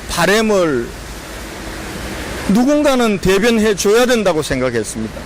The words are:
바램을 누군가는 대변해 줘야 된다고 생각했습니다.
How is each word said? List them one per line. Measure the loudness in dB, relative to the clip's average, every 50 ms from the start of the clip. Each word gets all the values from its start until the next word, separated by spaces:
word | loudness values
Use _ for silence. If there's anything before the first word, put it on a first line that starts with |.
| -10 -6
바램을 | -2 0 2 2 2 2 2 2 2 2 2 2 0 -2 -2 -4 -10 -14 -14 -14 -14 -14 -14 -14 -14 -12 -12 -12 -12 -12 -12 -12 -12 -12 -12 -10 -10 -10 -8 -8 -8 -8 -8 -8 -8 -6 0 2
누군가는 | 2 4 4 4 4 4 4 4 4 4 2 2 0 0
대변해 | 2 2 2 4 4 2 2 4 2 2 2
줘야 | 2 2 4 4 4 4
된다고 | 4 2 2 2 2 0 0
생각했습니다. | 0 -2 -2 -2 -2 0 0 -2 -4 -4 -6 -8 -8 -8 -8 -10 -12